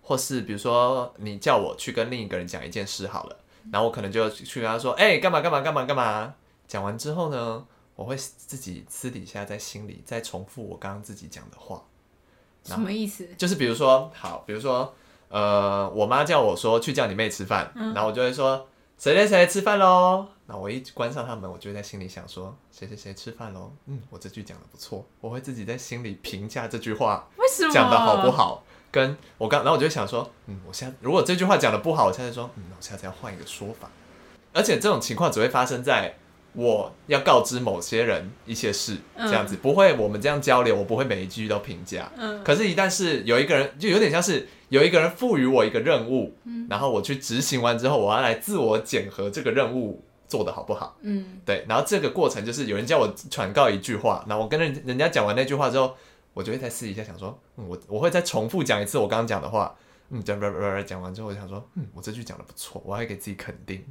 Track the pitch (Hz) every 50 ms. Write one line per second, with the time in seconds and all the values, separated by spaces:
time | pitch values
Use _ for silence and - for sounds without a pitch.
0 | _ - 139 131 - - 135 127 104 95 104 101 - 123 120 120 123 123 131 131
1 | 123 123 - - 104 107 104 101 - 151 135 110 98 76 - - - - - -
2 | 113 117 127 123 110 98 92 90 87 90 - 90 64 - 92 110 98 98 - -
3 | 95 90 - - - - - - _ _ _ _ _ - 110 101 110 117 113 120
4 | 104 98 98 113 113 107 104 - - - - 123 117 110 110 117 123 131 120 -
5 | 196 214 180 143 - 185 170 156 147 170 156 139 135 160 151 143 127 127 143 131
6 | 123 113 104 107 107 127 147 _ _ _ _ _ _ _ - 104 98 101 107 113
7 | 123 147 151 175 175 156 147 123 117 117 113 117 123 _ _ _ _ _ _ -
8 | - 113 131 135 135 - - _ - - - 135 - 95 90 - - - - -
9 | - 127 123 110 92 87 - 104 101 101 101 104 - - - 101 107 101 - -
10 | - - 123 117 113 - - 92 95 - - 131 113 101 87 - - 98 98 104
11 | 104 - 104 98 - 80 - - 60 50 - - - - 95 - - _ _ _
12 | _ _ _ _ _ _ _ _ _ _ _ _ _ - 180 - 226 185 202 220
13 | 220 202 202 - 185 170 - - - 175 202 - 131 120 113 113 123 131 131 131
14 | 131 - - - - 92 87 - - - 104 110 127 139 127 123 135 139 - _
15 | _ _ _ _ _ _ - 104 104 101 101 101 101 101 98 101 101 98 90 107
16 | 123 117 123 139 147 139 170 151 123 107 90 87 - 113 110 117 117 - 135 139
17 | 127 107 95 101 110 107 101 - 98 92 110 98 82 - - - 220 - 110 101
18 | 107 110 107 120 127 127 127 135 139 135 131 131 135 - _ _ _ _ _ _
19 | - 139 151 185 208 208 202 180 175 175 - 196 190 214 208 202 190 185 185 180
20 | 180 185 185 190 202 196 - _ _ - 113 101 92 101 113 131 131 - - -
21 | 120 117 131 139 117 127 117 110 95 92 90 90 90 98 101 101 101 - - 101
22 | 92 95 - 92 90 92 - 92 92 95 127 143 _ _ _ - - - 110 101
23 | - 101 98 - - 117 117 - 120 110 95 92 92 104 139 147 _ - 139 127
24 | 101 - - - - 98 - 110 101 - 90 90 - - _ - - - - 95
25 | - _ _ _ - 113 117 127 131 139 131 117 104 98 117 127 123 - 123 120
26 | 123 107 98 95 - - - 95 101 107 - 139 117 113 - 113 - 117 107 107
27 | 131 110 104 - - - _ - 453 523 523 - 370 320 - - - - 113 110
28 | 226 226 - 202 190 - - - 104 87 - - - _ - - _ _ - 139
29 | 135 135 147 - - - - _ 110 107 123 143 110 135 165 151 139 156 151 135
30 | 104 95 - 117 123 - - _ _ - 101 95 92 - 98 - 127 131 131 -
31 | - 123 160 185 151 160 180 175 180 185 202 - - 123 107 202 - 160 160 156
32 | 117 98 - - 127 123 117 120 120 123 - 110 95 85 92 90 - - 107 95
33 | - 92 92 - - 113 98 85 78 - - - 104 101 113 - - - - -
34 | - - - - - - - - _ _ _ 165 - - 185 - - 208 196 127
35 | 110 - 120 107 175 160 - 107 110 127 - 127 127 123 135 120 123 143 131 110
36 | 98 87 - - - _ _ _ _ _ _ 104 120 120 110 104 95 - - -
37 | - - 147 135 139 190 147 123 - - 123 123 127 110 95 87 87 - - 110
38 | 120 117 101 82 92 95 120 - - 110 113 104 - 110 104 - - - 104 -
39 | - - - - 226 214 208 110 104 101 98 92 - 131 151 190 196 185 151 123
40 | 107 104 104 104 101 143 147 143 139 139 127 127 123 113 107 101 101 104 113 110
41 | 139 131 104 92 92 95 - 113 107 107 104 104 - - 98 85 95 - 101 87
42 | 73 - - 254 233 214 208 - - - 143 185 220 202 170 156 196 190 185 -
43 | 196 170 151 123 98 110 117 123 143 147 165 135 139 143 - 143 165 220 180 208
44 | 220 147 147 165 180 202 175 131 - - - - - _ 131 135 147 175 175 170
45 | 156 170 175 - 254 254 220 151 127 127 131 123 110 110 104 117 113 160 160 131
46 | 113 113 131 131 104 92 - - _ 240 233 233 233 - 98 104 131 135 117 101
47 | 101 - 143 135 - - 117 123 127 - - 127 117 120 117 113 117 131 147 139
48 | 104 101 107 117 131 120 113 - - - 208 180 131 110 107 107 - - - 117
49 | 98 98 95 - 98 104 101 156 131 127 113 131 - 113 120 127 120 104 90 -
50 | - _ _ _ _ _ - 120 104 - - - - - 107 - - - - _
51 | - 208 202 196 190 185 185 - - - 101 - - - 110 123 147 - 214 190
52 | 147 127 - 190 165 127 - 113 101 117 120 131 139 110 101 101 113 131 160 151
53 | 120 104 - - - 139 - - 110 95 101 143 139 120 104 98 90 - 117 107
54 | - 117 98 90 - 104 104 107 110 107 151 156 165 156 135 147 - 123 123 127
55 | 151 170 160 139 107 104 104 120 135 135 143 139 143 131 117 135 131 127 131 -
56 | - - _ _ _ _ _ 107 - 113 110 131 127 120 113 - 123 110 95 107
57 | 107 107 92 87 95 98 131 - _ _ _ - 110 90 87 80 - - 101 107
58 | 143 170 165 180 175 - - - 110 113 - 190 147 - 113 104 104 101 - 147
59 | 107 101 110 110 117 113 110 98 71 69 101 107 95 - - _ _ _ _ _
60 | _ _ 139 117 98 101 101 101 104 104 98 78 101 101 95 98 101 98 95 92
61 | 90 92 92 104 110 107 98 101 101 92 98 101 - - _ 185 139 101 - -
62 | - 107 107 120 117 - - - - - - - - - - 95 - - 98 107
63 | 117 113 101 95 - 104 98 90 - - - - - - 92 95 - -